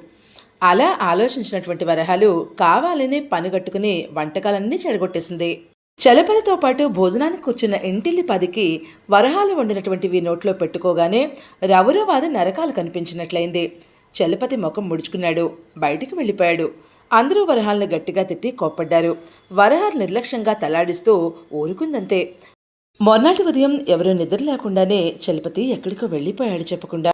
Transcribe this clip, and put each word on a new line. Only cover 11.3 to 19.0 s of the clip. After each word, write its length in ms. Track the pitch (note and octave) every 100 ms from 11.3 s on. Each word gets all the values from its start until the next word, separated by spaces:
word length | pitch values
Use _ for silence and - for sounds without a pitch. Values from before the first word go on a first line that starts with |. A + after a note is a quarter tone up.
| - - -
రవురవాద 600 | F#3+ F#3 G#3 F#4+ G4+ C4+
నరకాలు 480 | E4 A#3 F3+ F#3+ D#4+
కనిపించినట్లయింది. 1040 | G3+ E3+ F3 E3 E3+ E3 E3+ F3 F3 E3 - - _ _ -
చలపతి 340 | E3+ F#3+ B3+ B3+
ముఖం 320 | D#3+ G#3 F#3+
ముడుచుకున్నాడు, 640 | E3 - F#3 F3 E3 E3 - - D#3+
బయటికి 360 | D3 D3+ -
వెళ్ళిపోయాడు. 560 | F4+ A3+ G3 E3+ E3+ D#3+ - _ _ -
అందరూ 320 | A3+ C4+ G4+
వరహాలను 500 | F4+ B3 G#3 G#3 G3+
గట్టిగా 280 | D#3+ F3 F3
తిట్టి 280 | F#3+ E3 A#3+
కోప్పడ్డారు. 680 | - D#3+ D#3+ D#3+ E3+